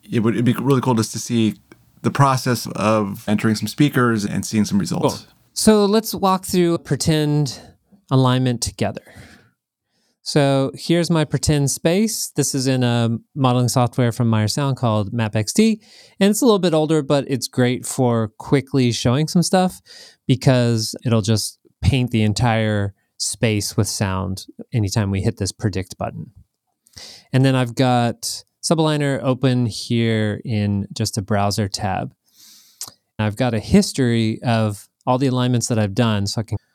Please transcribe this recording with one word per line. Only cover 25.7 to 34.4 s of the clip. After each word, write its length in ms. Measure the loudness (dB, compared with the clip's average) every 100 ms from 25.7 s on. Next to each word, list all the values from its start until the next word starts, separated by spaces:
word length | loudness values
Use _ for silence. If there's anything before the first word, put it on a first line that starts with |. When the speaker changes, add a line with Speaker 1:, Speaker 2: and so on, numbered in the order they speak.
| -4 -8 -8
Speaker 2:
button. 340 | -10 -10 -16 -18 _ _ _ _ _ -20 -20 -20 _
And 100 | 2
then 120 | 4 2
I've 180 | -2
got 720 | 0 2 2 0 -2 -10 -12 -16 _
Subaligner 560 | -4 0 2 0 0 -2
open 420 | -2 0 2 2 0
here 760 | -4 -4 0 2 0 0 -4 -4
in 420 | -2 0 -2 -4
just 240 | -4 -4 -4
a 60 |
browser 440 | -2 0 0 0 -4
tab. 460 | -4 -4 -4 -6 -12 _ _ -20 -20 _ _ -18 _ _ -4
I've 180 | -4 0
got 200 | -2 -2
a 40 |
history 800 | 2 2 2 0 0 2 0 -2